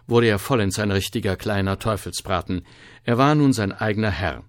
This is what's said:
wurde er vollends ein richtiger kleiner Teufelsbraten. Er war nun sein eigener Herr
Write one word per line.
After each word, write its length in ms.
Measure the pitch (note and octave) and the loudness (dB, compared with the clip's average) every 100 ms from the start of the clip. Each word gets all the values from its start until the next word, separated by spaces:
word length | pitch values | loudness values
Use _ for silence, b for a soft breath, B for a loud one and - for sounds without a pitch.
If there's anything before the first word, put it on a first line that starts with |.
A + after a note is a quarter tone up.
| b | b
wurde 200 | A#2 A#2 | 4 4
er 120 | G#2 | 2
vollends 380 | - C3 G2+ F#2 | 0 0 0 0
ein 140 | G#2 | 0
richtiger 460 | G2 - A#2+ G2+ F#2 | 0 -2 -4 -4 -4
kleiner 420 | A2 G2+ G2 G2 | -2 -2 -2 -2
Teufelsbraten. 840 | A2+ G2+ - - - F#2 - F2+ - B B B B | -2 -4 -6 -8 -4 -4 -2 -6 -8 B B B B
Er 120 | A#2+ | 2
war 160 | C#3 | 4
nun 200 | D3+ C#3+ | 4 4
sein 180 | B2+ G2+ | 2 0
eigener 400 | - A2 G#2+ A2 | -2 -2 0 -2
Herr 320 | F#2 F#2+ B1 | -2 -4 -6